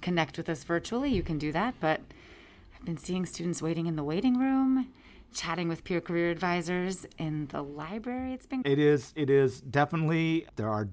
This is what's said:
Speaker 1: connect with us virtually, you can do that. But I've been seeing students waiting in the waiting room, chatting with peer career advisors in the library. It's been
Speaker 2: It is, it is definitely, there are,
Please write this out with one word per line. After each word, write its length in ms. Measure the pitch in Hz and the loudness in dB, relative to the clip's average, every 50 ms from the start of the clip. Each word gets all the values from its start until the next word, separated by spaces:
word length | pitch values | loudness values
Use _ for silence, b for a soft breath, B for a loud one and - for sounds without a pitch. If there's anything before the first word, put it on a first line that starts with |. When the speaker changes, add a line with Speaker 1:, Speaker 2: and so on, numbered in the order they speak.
Speaker 1:
connect 360 | - 180 180 170 156 - - - | -2 0 2 2 0 0 -2 -6
with 120 | 165 - | -4 -4
us 140 | 165 - - | -4 -4 -2
virtually, 460 | - 170 170 170 - 226 247 277 285 | 0 -2 0 0 -2 -4 -2 0 0
you 140 | 247 180 - | 0 0 0
can 160 | - 160 147 | -2 -2 -2
do 120 | 147 151 143 | -2 -2 0
that. 200 | 165 208 247 - - | 0 -2 -2 -2 0
But 220 | - 156 156 - - - B B B B B B B B B B B B B | 2 2 2 0 -2 -10 B B B B B B B B B B B B B
I've 100 | B B | B B
been 120 | - 165 156 | -6 -6 -6
seeing 280 | - - 185 185 185 | -4 -4 -2 -2 -2
students 340 | - - - 170 175 165 - | -4 -4 -4 -4 -4 -4 -2
waiting 280 | 156 160 170 170 165 170 | -2 -2 -2 0 -2 -2
in 80 | 165 | -2
the 80 | 156 143 | -2 -2
waiting 340 | 147 156 190 254 262 247 247 | -2 0 2 2 2 2 2
room, 520 | 262 269 269 269 269 262 262 262 254 - B B B B B B B B - | 2 2 2 2 4 4 2 2 0 -2 B B B B B B B B -10
chatting 340 | - - 170 165 175 175 170 | -8 -4 -4 -2 -2 0 -2
with 160 | 165 156 - | -2 -4 -4
peer 160 | - 185 170 | -2 -2 -2
career 300 | 165 - 170 170 170 170 | -2 0 0 2 2 2
advisors 800 | 170 165 185 180 175 175 160 165 180 180 180 190 190 - - - - - | 0 0 0 0 0 0 0 0 -2 0 0 -2 -2 -4 -6 -8 -8 -6
in 300 | 165 156 156 151 151 139 | -4 -4 -2 -4 -4 -4
the 160 | 143 143 143 | -6 -6 -8
library. 720 | 139 143 147 151 160 202 226 220 247 247 254 254 262 262 | -8 -8 -10 -10 -8 -8 -8 -6 -6 -6 -6 -6 -6 -8
It's 120 | 254 - | -8 -8
been 160 | - 277 262 247 | -6 -6 -2 0
Speaker 2:
It 120 | 139 139 143 | 2 4 6
is, 360 | 147 147 147 139 - - - | 8 6 6 6 2 -2 -4
it 160 | 151 147 131 | -2 2 4
is 300 | 139 139 135 127 - - | 6 6 6 4 2 -2
definitely, 840 | - 135 113 143 147 143 170 165 165 156 165 160 165 160 160 165 - - - - | -8 0 2 2 2 4 2 0 2 2 2 2 2 2 2 0 -2 -4 -6 -4
there 120 | 107 110 | -2 0
are, 200 | 107 104 107 98 | 0 0 -2 -4